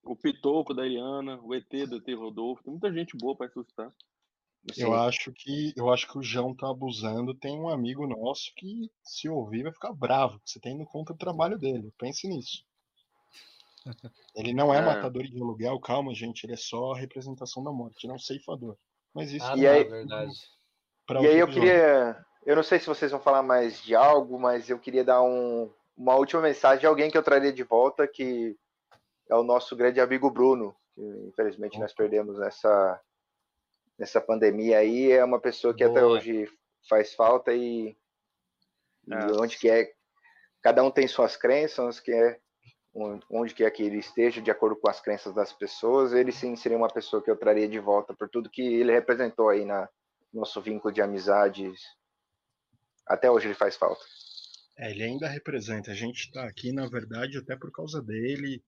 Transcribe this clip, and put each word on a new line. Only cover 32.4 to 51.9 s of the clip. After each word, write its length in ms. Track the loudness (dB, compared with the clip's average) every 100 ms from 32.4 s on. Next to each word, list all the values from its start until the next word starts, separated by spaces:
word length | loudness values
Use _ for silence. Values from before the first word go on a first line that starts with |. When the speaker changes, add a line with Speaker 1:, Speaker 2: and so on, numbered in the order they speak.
| -8 0 2 4 4 -2 _ _ _ _ _ _ _ _ _ _
Speaker 3:
nessa 220 | -2 -2
pandemia 580 | 0 2 2 2 2 4
aí. 320 | 4 4 6
É 120 | 6
uma 160 | 6 2
pessoa 340 | -2 -2 -2
que 100 | 4
até 180 | 4 6
Speaker 4:
Boa. 120 | 6
Speaker 3:
hoje 340 | 4 0 -4 -6 _ _ _ _
faz 240 | 2 2
falta 400 | 2 4 4 2
e, 420 | -2 -2 -6 -8 -12 _ _ _ _ _ _ _ _ _ _ -10
e 60 |
Speaker 1:
É. 120 | -6 0 0
Speaker 3:
onde 180 | 0 2
quer, 360 | 4 6 4 _ _ _ _ _ _ _
cada 220 | 4 6
um 80 | 6
tem 160 | 4 2
suas 300 | 2 0 2
crenças, 420 | 2 2 0 -2
onde 220 | -6 -6
quer, 400 | -2 4 4 2 _ _ _ _ _
onde, 320 | -10 -8 -10 _
onde 240 | -4 -4
quer 160 | 0 0
que 120 | 2
ele 140 | -4 -4
esteja, 420 | -6 2 2 2
de 100 | -2
acordo 240 | 2 0 2
com 140 | -2
as 100 | -2
crenças 340 | -6 -6 -6
das 200 | -4 -4
pessoas, 580 | -6 -12 -4 0 2 4
ele 180 | 2 2
sim 240 | -2 -8 -6
seria 220 | -2 0
uma 120 | 0
pessoa 340 | -2 -4 -4
que 60 | -2
eu 60 | 0
traria 300 | 2 2 0
de 120 | -4
volta 340 | 0 0 0
por 140 | -10 -8
tudo 200 | -8 -8
que 120 | -6
ele 300 | -2 2 4
representou 580 | 2 2 -2 -2 2 2
aí 140 | 2
na 240 | 0 -4 -6 _ _ _ _
nosso 260 | -10 -8 -8
vínculo 300 | -8 -6 -4
de 80 | 0
amizades. 800 | -2 -2 2 4 2 0 -12 -12 -20